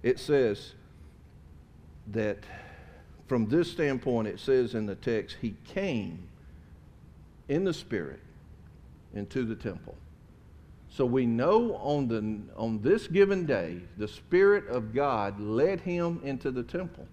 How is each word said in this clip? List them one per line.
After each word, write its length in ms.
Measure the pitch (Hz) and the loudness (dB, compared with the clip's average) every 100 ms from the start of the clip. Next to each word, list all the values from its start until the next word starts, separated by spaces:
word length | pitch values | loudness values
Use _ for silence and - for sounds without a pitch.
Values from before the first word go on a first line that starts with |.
It 180 | - 127 | 2 2
says 540 | - 147 120 101 - - - - - - - - - - - - - - - | 4 4 4 2 -8 -20 -20 -20 -20 -20 -20 -20 -20 -20 -20 -20 -20 -18 -6
that 320 | 107 107 - - - - - - - - - - | -2 -2 -2 -8 -16 -16 -18 -20 -20 -20 -20 0
from 200 | 127 110 | 2 4
this 240 | 151 170 | 4 2
standpoint, 560 | - 147 131 131 120 110 | 0 0 0 0 0 0
it 120 | 90 | -4
says 360 | - 131 117 117 | 4 4 4 0
in 100 | 107 | -2
the 100 | 92 | -2
text, 420 | - 110 90 - | 0 0 -2 -6
he 140 | 117 98 - | -6 -6 -8
came 640 | - 196 123 95 85 90 - - - - - - - - - - - - | -4 -2 -2 -4 -8 -14 -18 -20 -20 -20 -20 -20 -20 -20 -20 -20 -20 -2
in 140 | 143 | 0
the 100 | 190 | 0
Spirit 460 | 156 - 104 73 65 - - - - - - - - - | -2 -4 -4 -4 -10 -18 -20 -20 -20 -20 -20 -20 -20 -12
into 320 | 104 101 135 117 | -10 -6 -4 -4
the 100 | 110 | -4
temple. 400 | 113 87 - - - - - - - - - - - | -6 -8 -12 -16 -18 -20 -20 -20 -20 -20 -20 -20 -18
So 160 | - 127 | -2 2
we 200 | 127 120 | 4 2
know 500 | 113 139 214 233 135 | 2 4 4 4 -2
on 320 | 120 147 131 | 0 0 2
the, 320 | 113 107 107 104 - | 0 -2 -4 -8 -6
on 260 | 113 110 | -4 0
this 260 | 113 214 - | 2 2 2
given 380 | 170 196 196 160 | 4 4 4 2
day, 360 | 113 82 87 90 95 | 0 0 -6 -12 -8
the 100 | 104 | -8
Spirit 600 | - - 175 196 202 202 | -8 2 6 6 6 2
of 260 | 123 107 | -4 -2
God 460 | 117 143 120 101 101 | 0 2 2 -2 -4
led 420 | 104 110 160 190 | -2 2 2 2
him 400 | 185 175 170 170 | -2 0 0 -2
into 280 | 139 135 143 | -4 -4 -4
the 120 | 127 | -4
temple. 420 | 117 170 185 - - | -4 -6 -6 -10 -18